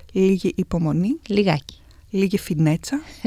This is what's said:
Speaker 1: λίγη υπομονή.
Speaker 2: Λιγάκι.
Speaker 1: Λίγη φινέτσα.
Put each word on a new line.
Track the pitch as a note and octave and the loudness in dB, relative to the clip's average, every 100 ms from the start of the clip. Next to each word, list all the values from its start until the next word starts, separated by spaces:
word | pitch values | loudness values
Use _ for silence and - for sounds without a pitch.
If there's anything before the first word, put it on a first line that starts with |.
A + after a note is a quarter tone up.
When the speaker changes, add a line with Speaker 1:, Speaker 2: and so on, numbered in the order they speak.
| - | -6
Speaker 1:
λίγη | F#3+ F#3+ F#3+ G3 - | 2 2 2 0 -4
υπομονή. | F3+ E3+ D#3+ D3+ G3 D#4+ - | -2 -2 0 0 0 -4 -2
Speaker 2:
Λιγάκι. | G3+ G3 D3 - - - - - | 0 2 0 -4 -20 -20 -20 -8
Speaker 1:
Λίγη | G3 G3 F#3+ | -2 0 -2
φινέτσα. | - D#3 D#3 D#3+ - C#4+ - - | -2 0 2 0 -2 -8 -8 -8